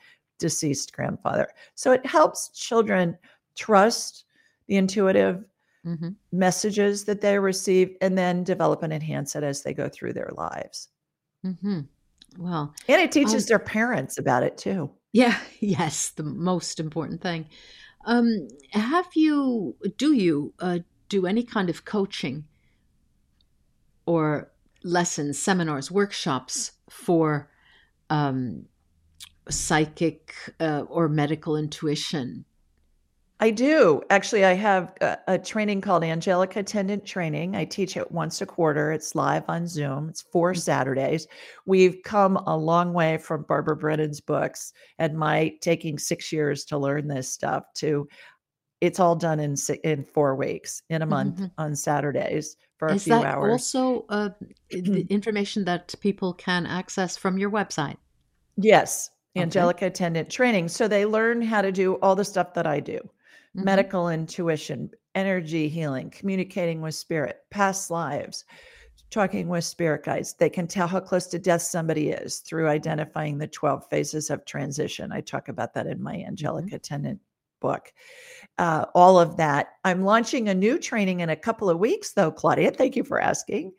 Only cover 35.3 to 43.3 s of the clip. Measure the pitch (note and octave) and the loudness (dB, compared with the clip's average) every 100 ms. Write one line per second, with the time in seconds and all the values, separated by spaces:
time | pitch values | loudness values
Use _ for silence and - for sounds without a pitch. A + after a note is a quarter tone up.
35.3 | F#3 F#3 A3 G#3 G3 G3+ F3 E3 E3 G3 | -2 -2 -2 0 0 2 2 2 -2 0
36.3 | F3+ F#3 G#3+ G3 G#3+ F#3+ G3+ G3+ G3 D#3+ | 2 2 -2 -4 -2 -2 -4 -6 -6 -4
37.3 | D3+ F3 G3+ F#3 - F3+ - - E3 D#3+ | -4 -4 -4 -4 -4 -4 -4 -6 -4 -4
38.3 | - F#3+ - D#3+ D3 D3+ D#3 - D#3 C#3 | -6 -6 0 2 2 0 -2 -4 -2 0
39.3 | D3+ D#3 E3 E3+ E3 C#3+ C3+ D#3+ - - | 0 -2 -6 -4 -4 -4 -4 -8 -10 -4
40.3 | F3+ E3+ F#3 D#3+ C#3 C3 C3 C3+ E3 - | 0 0 0 0 0 0 0 0 -2 -6
41.3 | - - - - F#3+ F#3 F3+ - G#3 F#3+ | -18 -20 -8 2 6 6 4 -2 4 4
42.3 | F#3+ D#3 D#3+ D#3 E3+ F3 F3 D#3+ D#3+ - | 4 0 0 2 2 2 2 2 0 -2